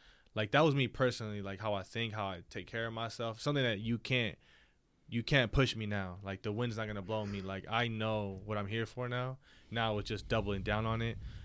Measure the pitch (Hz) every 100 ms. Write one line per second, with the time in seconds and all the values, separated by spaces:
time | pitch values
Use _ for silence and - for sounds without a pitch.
0 | - - _ 107 107 143 160 139 123 -
1 | 127 - 110 104 98 95 107 98 92 113
2 | 113 107 98 87 - 107 87 117 113 113
3 | 113 - 117 113 147 147 123 101 113 117
4 | - 127 110 - - - - _ _ _
5 | - 117 113 143 113 139 127 113 104 101
6 | 92 90 98 95 107 104 120 110 107 104
7 | 92 110 101 101 95 95 - 113 120 110
8 | 110 107 101 95 104 107 98 113 110 -
9 | 123 123 127 131 - - - 113 113 104
10 | - 107 - 113 101 98 104 107 113 113
11 | 117 98 - -